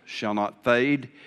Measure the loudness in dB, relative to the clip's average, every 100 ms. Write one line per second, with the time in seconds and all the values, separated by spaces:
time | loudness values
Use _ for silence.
0 | -16 -8 -4 -2 -4 -2 0 2 2 0
1 | -4 -18